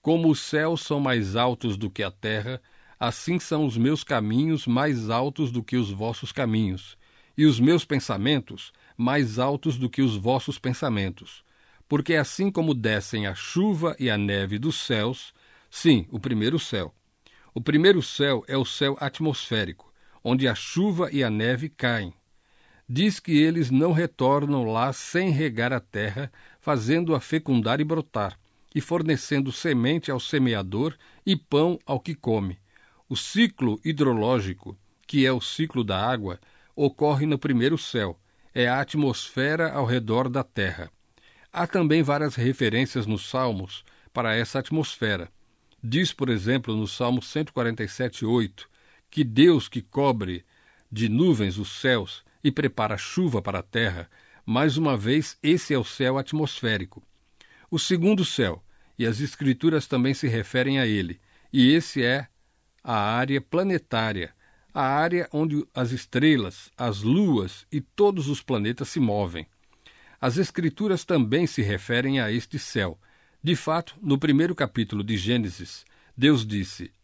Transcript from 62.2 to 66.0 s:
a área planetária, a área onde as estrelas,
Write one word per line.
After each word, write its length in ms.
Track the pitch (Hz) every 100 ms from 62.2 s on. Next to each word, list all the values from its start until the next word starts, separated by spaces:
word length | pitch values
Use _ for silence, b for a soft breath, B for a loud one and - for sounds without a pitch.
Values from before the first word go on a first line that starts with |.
| 135 _ _ _ _ _
a 140 | - 110
área 440 | 104 117 131 139
planetária, 920 | - 165 196 180 - 113 110 101 82 _ b b b
a 80 | -
área 460 | 135 139 165 180 170
onde 320 | 147 160 147 -
as 200 | - 123
estrelas, 800 | 127